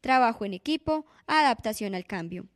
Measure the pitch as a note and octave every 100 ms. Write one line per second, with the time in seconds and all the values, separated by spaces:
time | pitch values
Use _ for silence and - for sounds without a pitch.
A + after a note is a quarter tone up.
0 | B3+ C4 A#3+ A#3 G3+ F#3 - D#4 - D#4
1 | - _ - D#4 C#4+ A3+ A3+ G#3+ G#3 F#3
2 | F3+ G3 E3+ F3 F#3